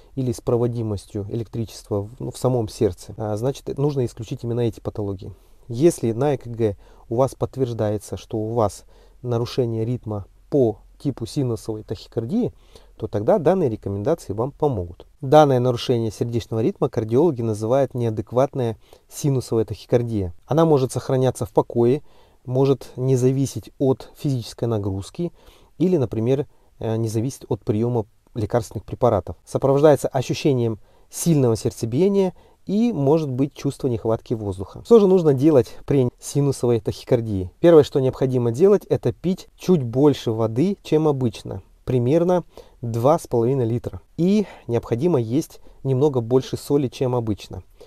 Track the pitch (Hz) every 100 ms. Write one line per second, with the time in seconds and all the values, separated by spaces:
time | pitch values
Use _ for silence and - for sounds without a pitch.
0 | - - 127 110 - 120 123 120 110 101
1 | - 107 104 117 110 117 113 - - 104
2 | 104 123 131 - 131 127 107 - 107 87
3 | - 98 107 107 127 139 - 135 143 139
4 | 120 - 110 135 117 117 117 - - -
5 | 101 95 101 - _ - - 117 170 -
6 | 117 110 143 131 120 117 110 101 - -
7 | - 117 135 - - 131 123 113 107 104
8 | - 101 - 113 110 120 104 - - -
9 | - - 123 117 120 - 117 113 110 123
10 | 107 104 95 _ _ 147 117 101 - -
11 | 143 117 113 - 127 110 - 107 - 107
12 | - - 113 214 190 - - - - -
13 | 110 107 117 202 147 190 143 107 98 101
14 | 104 165 - 104 131 - 151 110 87 -
15 | - _ 135 151 151 127 127 120 - 120
16 | 113 - 123 117 - 113 135 - 143 -
17 | 110 120 175 120 117 104 110 135 131 123
18 | 117 110 110 117 139 139 117 107 _ -
19 | _ - 147 131 - 113 107 104 - 123
20 | 117 107 90 - - 147 165 143 127 123
21 | - 131 127 - 113 - - 120 120 147
22 | - - - _ 123 127 139 135 - -
23 | 131 131 127 135 131 113 - - 135 127
24 | - - 151 127 - - 117 110 101 95
25 | 95 - 170 - - - _ - 180 175
26 | 117 110 113 139 143 _ _ - 113 113
27 | 113 110 127 - - 120 - 107 117 120
28 | 104 _ _ 123 107 120 - 107 - -
29 | 123 104 - - - 127 139 139 156 139
30 | - 131 - - 160 127 117 107 - _
31 | _ - 170 151 123 113 131 - 117 123
32 | 190 196 185 - - _ - 202 240 175
33 | 139 160 151 123 139 - 143 - 139 113
34 | 110 113 - 113 101 92 98 113 101 226
35 | 202 190 156 135 151 143 - - - 139
36 | 123 - - 143 143 131 120 117 - -
37 | - 123 113 98 90 - 170 160 131 147
38 | 131 - 135 127 120 117 196 202 - -
39 | 165 - 170 185 - _ - 180 120 123
40 | 147 131 - 110 113 113 185 196 - 156
41 | 156 135 123 - 120 98 - _ - 123
42 | 120 165 170 180 - - - _ 117 117
43 | 127 165 - 120 117 135 113 120 - 92
44 | - - 175 214 190 - - 117 - 117
45 | 170 147 110 131 - - - - 135 127
46 | 151 131 113 131 - - - 143 127 -
47 | 127 123 113 98 - 92 - -